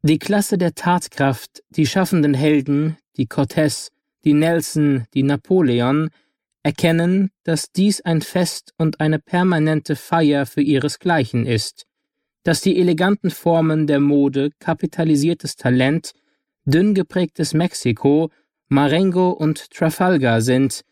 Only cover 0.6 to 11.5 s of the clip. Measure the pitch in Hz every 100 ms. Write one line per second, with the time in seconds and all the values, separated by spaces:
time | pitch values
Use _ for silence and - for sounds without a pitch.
0.6 | 175 - - 180 - - 135 131 - -
1.6 | _ - 147 190 185 180 147 139 151 151
2.6 | 135 143 156 156 _ - 127 - 139 -
3.6 | 151 - - _ _ _ 156 147 160 170
4.6 | - 156 147 135 113 139 135 143 - 185
5.6 | 147 120 120 147 160 _ _ _ _ _
6.6 | 196 - 170 165 170 190 190 _ - 160
7.6 | - - 202 190 - 165 - 185 175 -
8.6 | - _ 160 - 156 156 _ 180 185 170
9.6 | 156 156 - 151 - 165 151 143 139 -
10.6 | 143 139 143 - 180 165 123 123 117